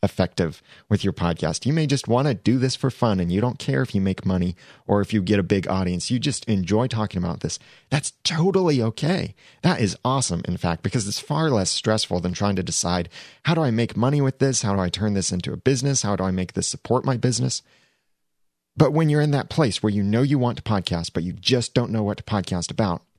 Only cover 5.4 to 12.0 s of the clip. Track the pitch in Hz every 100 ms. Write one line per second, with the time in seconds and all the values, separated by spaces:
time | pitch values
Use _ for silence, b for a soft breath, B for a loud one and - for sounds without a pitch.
5.4 | 87 101 85 95 90 90 - 123 120 -
6.4 | - 101 85 107 127 107 104 92 87 80
7.4 | - - B B B 147 - - - 165
8.4 | 180 190 180 139 113 110 147 185 - -
9.4 | b b 175 180 208 - 123 135 123 85
10.4 | - 87 87 82 95 123 101 - - 151
11.4 | 160 117 92 - - 110